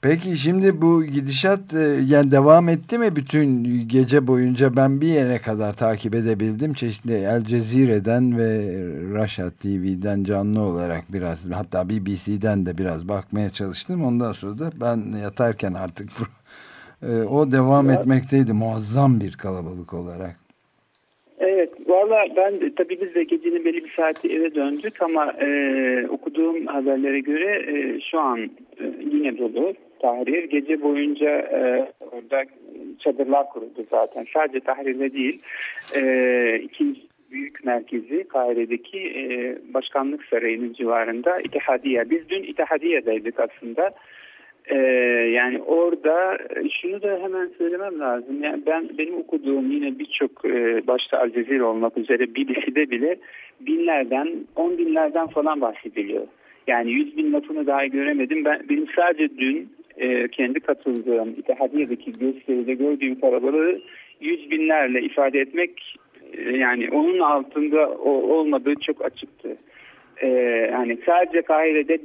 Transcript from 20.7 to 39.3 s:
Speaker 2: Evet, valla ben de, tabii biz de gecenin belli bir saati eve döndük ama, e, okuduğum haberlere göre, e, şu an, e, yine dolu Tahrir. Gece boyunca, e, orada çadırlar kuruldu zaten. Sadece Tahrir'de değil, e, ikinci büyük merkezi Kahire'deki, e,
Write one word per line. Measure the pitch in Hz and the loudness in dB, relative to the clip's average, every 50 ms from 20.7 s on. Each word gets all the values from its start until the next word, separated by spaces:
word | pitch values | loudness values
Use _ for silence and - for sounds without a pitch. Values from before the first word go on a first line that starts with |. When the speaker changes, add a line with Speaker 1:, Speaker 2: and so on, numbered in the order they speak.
| _ _ _ _ _ _ _ _ _ _ _ _ _ - | _ _ _ _ _ _ _ _ _ _ _ _ _ -2
Speaker 2:
Evet, | - 185 196 190 170 156 - - - - | 0 2 4 2 2 0 -2 -10 0 2
valla | 180 185 202 214 220 214 202 - - | 4 4 6 4 4 4 2 2 2
ben | 180 185 202 202 185 | 2 2 2 0 -2
de, | - 147 - | -4 -4 -2
tabii | - - 349 370 - | -2 -2 -2 -2 -6
biz | - - - | -6 -4 -2
de | 349 330 | -2 0
gecenin | 302 339 330 156 170 170 175 165 | 0 -2 -2 0 -2 -2 0 0
belli | 170 165 170 160 | -2 -2 -2 -6
bir | - - - | -8 -4 -2
saati | 165 160 156 156 - 165 - | 0 0 0 -2 -4 -4 -2
eve | 160 165 165 151 | 0 -2 0 0
döndük | 151 139 139 143 147 147 214 214 - | -2 -2 -2 -2 -4 -6 -8 -4 -4
ama, | 180 165 165 156 147 147 | -2 0 0 0 0 -2
e, | - - 143 143 143 143 139 139 135 135 131 127 127 127 123 - | -2 -2 -2 0 0 0 0 0 0 0 0 0 0 0 -2 -2
okuduğum | - - - 160 147 156 160 165 165 165 156 | -6 -6 -8 -6 -2 0 0 0 0 -2 -4
haberlere | - 143 143 131 139 135 135 135 139 139 139 | -4 -4 -2 0 0 0 0 0 0 -2 -2
göre, | 135 147 147 156 175 202 208 196 - - | -2 -2 -2 -2 0 0 -2 -2 -4 -4
e, | 147 143 139 131 - - - - | -4 -4 -4 -4 -6 -6 -8 -4
şu | - 160 | -2 0
an, | 151 135 123 117 110 - - - - _ - - | 0 0 0 -2 -4 -8 -10 -16 -20 _ -16 -10
e, | - - - - - - | -10 -10 -10 -8 -6 -2
yine | - 147 - 131 120 110 | 0 0 0 0 -2 -2
dolu | 123 113 113 117 143 185 196 - - _ _ _ | -4 -2 0 0 -2 -2 -2 -6 -14 _ _ _
Tahrir. | - 123 120 123 123 117 139 170 170 | 0 0 0 0 -2 -2 -2 -2 -2
Gece | 147 147 147 139 147 160 147 | 0 -2 -2 0 0 -2 0
boyunca, | 143 147 143 143 143 147 147 143 147 147 | 0 0 0 2 0 -2 0 0 2 2
e, | 147 143 - - 139 135 131 127 123 127 131 - - _ - - | 2 0 -2 -2 -2 0 0 2 2 0 -2 -4 -6 _ -18 -14
orada | 123 120 113 - 135 135 135 135 _ - - - - - - - - - | -14 -16 -8 -4 -2 -2 -2 -4 _ -20 -20 -20 -18 -16 -16 -16 -16 -4
çadırlar | - 151 - 123 139 127 139 143 139 139 | -2 -2 0 0 0 2 2 2 0 0
kuruldu | - - 110 117 - - 110 - | -6 -12 -12 -12 -12 -12 -8 -2
zaten. | - 113 117 - - 123 113 - - | 0 0 0 0 -4 -10 -12 -4 0
Sadece | 156 156 147 131 131 | 0 0 0 -2 -4
Tahrir'de | 127 - 131 139 139 139 127 131 139 135 131 | -2 -2 -4 -2 -2 -4 -2 -2 -2 -4 -2
değil, | 139 127 131 - - _ - - - - - - - - - - | -2 -2 -2 -2 -6 _ -16 -14 -12 -12 -12 -12 -14 -14 -6 -2
e, | 139 135 131 131 127 127 127 123 123 120 117 113 110 - | 0 2 2 2 4 4 4 4 4 4 2 0 0 -4
ikinci | - - - 156 - 135 - - _ _ _ _ _ | -6 -4 -2 -2 -2 -2 -4 -12 _ _ _ _ _
büyük | 131 135 139 143 - - - | -12 -12 -12 -12 -14 -8 -4
merkezi | 131 123 120 113 - - 120 110 113 139 175 190 - | -2 -2 -2 -2 -4 -8 -8 -6 -4 -6 -6 -6 -2
Kahire'deki, | - 135 123 120 120 120 117 113 120 120 - - - 190 | -2 -2 0 0 0 -2 -2 -2 -4 -6 -6 -10 -12 -10
e, | 190 170 - 131 135 131 | -10 -8 -8 -8 -8 -6